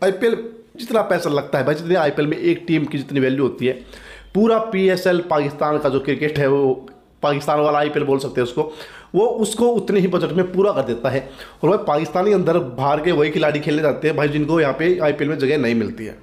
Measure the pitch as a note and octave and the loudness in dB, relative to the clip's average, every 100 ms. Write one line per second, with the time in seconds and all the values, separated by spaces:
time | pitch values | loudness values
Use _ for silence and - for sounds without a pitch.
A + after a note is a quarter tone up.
0 | F#3+ F#3+ A#3 A3+ - - - - - A3+ | -2 0 0 0 -4 -16 -20 -14 -2 -2
1 | G3+ F3 E3+ C#3+ C#3+ D3 B2+ D#3 E3+ F3+ | 0 0 0 -2 -2 -2 0 -2 0 2
2 | D3 D3 D3 - E3+ E3+ - D#3+ C#3+ C#3+ | 2 0 -2 0 0 0 0 0 0 -4
3 | - C#3 C3 C3+ B2+ - B2 C3 - - | -4 0 0 2 0 0 -2 -4 -10 -20
4 | - - - F#3+ A3+ A3+ A3+ F#3+ F#3+ F#3 | -20 -20 -4 2 2 2 0 0 2 2
5 | F#3 F3 E3+ D3+ C#3+ C#3+ D3+ D3+ D3 C3+ | 2 0 0 0 -2 -2 -2 0 0 0
6 | C#3+ C3+ D3+ D3 C3+ C#3 C3+ B2+ - - | -2 -2 -2 0 2 2 2 0 -6 -20
7 | _ _ D3 C#3 D3 D3+ D3+ D3 D3 D3 | _ _ -2 0 0 2 2 2 0 0
8 | C#3 C3+ C3+ B2+ A#2+ D3+ D3+ - - - | 0 0 0 -2 -2 -2 -4 -8 -18 -20
9 | - F3 A#3 A#3 G#3 - A#3+ A3+ - G3 | -4 0 0 0 -2 2 2 2 0 0
10 | F3+ F3 E3 E3 F3+ F#3 G3+ C#3 A#2+ A#2 | 2 0 0 0 0 0 0 0 -2 -4
11 | C3 C3+ - - - - D3+ G#3 F#3+ D3 | -2 -2 -6 -12 -20 -2 0 0 0 0
12 | D#3 F3+ G3+ G3 D#3+ E3+ C3+ A#2+ C#3 D3+ | 0 0 2 2 2 0 -2 -2 0 0
13 | E3+ D3+ D3+ D3+ D3+ D3 D3+ D3+ D#3 B2 | 2 2 2 2 0 0 0 0 0 0
14 | D#3 D3+ D3 D3+ D3 E3 C#3+ C3 E3 F3+ | 0 0 0 0 0 2 2 2 2 2
15 | D#3 D3 C#3+ D#3 C3+ D3+ A#2 A#2 G2+ A2 | 2 0 -2 0 0 2 2 0 -2 -6
16 | G#2+ - | -12 -14